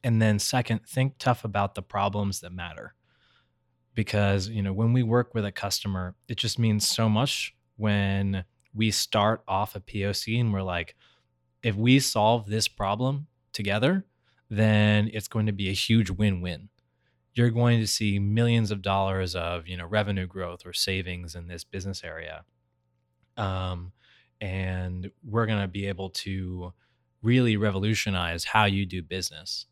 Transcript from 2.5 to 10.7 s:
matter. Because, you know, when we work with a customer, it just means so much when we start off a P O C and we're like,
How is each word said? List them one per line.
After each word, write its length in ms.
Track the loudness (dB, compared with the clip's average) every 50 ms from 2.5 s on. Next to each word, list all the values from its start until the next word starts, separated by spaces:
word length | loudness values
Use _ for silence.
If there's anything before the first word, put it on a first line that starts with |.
| -12
matter. 420 | -10 -10 -10 -12 -14 -16 -16 _ _ _ _ _ _ _ _ _ _ _ _ _ _ _ _ _ _ _ _ _
Because, 540 | -4 -2 0 2 2 4 4 4 2 0 -2
you 120 | -2 -2
know, 140 | -2 -2 0
when 180 | 2 2 4 4
we 100 | 4 2
work 320 | 4 2 2 2 0 -2
with 120 | -4 -4
a 60 | -4 -4
customer, 640 | -6 -6 -4 -4 -4 -4 -4 -4 -4 -4 -6 -8 _ _ -10
it 80 | -6
just 220 | -4 -4 -4 0 2
means 280 | 2 2 2 2 2
so 220 | 0 0 2 2 4
much 480 | 4 4 2 2 0 -4 -6 -8 _ _ _ _ _
when 680 | -4 0 2 2 2 2 2 0 0 0 0 -2 -4 -6 _ _ _ _ _ _
we 160 | 0 0 0
start 520 | 2 0 -4 0 2 4 4 4 2 0 _ -4
off 260 | -2 -2 -2 -2 -6
a 60 | -14
P 240 | -14 -10 -6 -4 -2
O 80 | -2 -2
C 260 | -4 -4 -2 0 0
and 140 | 2 2 0
we're 80 | 0
like, 340 | -2 -2